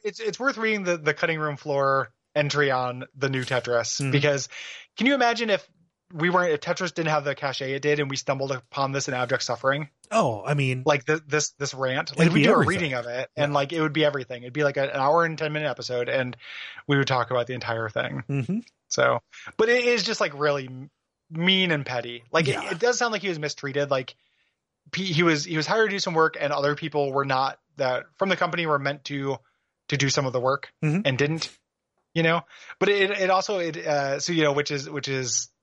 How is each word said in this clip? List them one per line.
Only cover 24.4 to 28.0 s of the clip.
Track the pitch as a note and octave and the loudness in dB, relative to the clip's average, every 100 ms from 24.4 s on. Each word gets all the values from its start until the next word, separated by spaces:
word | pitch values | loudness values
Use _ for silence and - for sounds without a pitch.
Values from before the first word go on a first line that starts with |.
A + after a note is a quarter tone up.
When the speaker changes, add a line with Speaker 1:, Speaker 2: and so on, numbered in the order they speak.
| _ _ _ _ _ | _ _ _ _ _
Speaker 1:
p-, | E3+ F#3+ | -8 -2
he | D#3 | 2
was, | E3+ D3+ F3+ | 4 2 0
he | D#3 | -4
was | D3+ | 0
hired | G#3+ A3 | 2 2
to | G3 | 0
do | |
some | F#3+ | -2
work, | D#3+ D#3+ - | 2 2 0
and | C#3+ | -2
other | D3 C#3+ D3 | 0 0 -2
people | D#3+ D3+ C#3+ | -2 -2 0
were | C3+ C#3 | 0 0
not, | C3 C3+ - _ - | 0 0 -4 _ -4
that | C3 B2+ | -2 -2